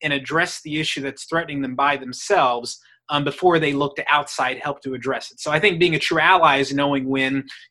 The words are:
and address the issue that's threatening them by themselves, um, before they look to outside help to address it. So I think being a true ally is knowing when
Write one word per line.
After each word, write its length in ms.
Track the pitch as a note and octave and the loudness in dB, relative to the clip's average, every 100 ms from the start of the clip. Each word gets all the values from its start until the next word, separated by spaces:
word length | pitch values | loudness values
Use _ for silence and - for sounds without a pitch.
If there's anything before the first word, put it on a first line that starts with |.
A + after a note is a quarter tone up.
and 120 | D3+ | -4
address 480 | C#3+ C3 D#3 F3 - | -4 -2 -2 -2 -4
the 160 | D#3 D3+ | -8 -4
issue 220 | D3+ D3 | -4 -4
that's 240 | C#3 C3+ - | -8 -10 -6
threatening 360 | E3 D#3+ C#3+ | -4 -4 -6
them 140 | C3+ B2+ | -6 0
by 220 | C#3+ C#3 | 0 0
themselves, 800 | B2+ B2 - G3 C3 A#2+ A#2+ - _ _ - | -6 -10 0 2 4 0 -6 -14 _ _ -4
um, 140 | D3 C#3+ | -2 -2
before 340 | - F3+ E3+ | 2 2 4
they 140 | D3+ | 2
look 220 | C#3 C#3+ C#3 | 0 -2 -4
to 80 | C#3 | 0
outside 500 | D3 C#3+ - C3 C3 | 0 0 -4 -4 -4
help 220 | D3+ C#3+ | -8 -8
to 120 | C3+ | -8
address 380 | B2+ B2 A#2+ - | -8 -4 -6 -6
it. 80 | - | -10
So 120 | D3+ | -4
I 80 | D3+ | 2
think 200 | G#3 E3+ | 2 4
being 160 | F3 D3+ | 2 2
a 40 | |
true 200 | - E3 | 0 2
ally 380 | D#3+ F#3 D#3+ C#3 | 6 6 6 4
is 160 | C3+ | 2
knowing 340 | C#3 C#3+ C#3 C3 | 0 0 0 -2
when 360 | C3+ C3+ C3+ C3 - - | 0 0 -2 -6 -14 -6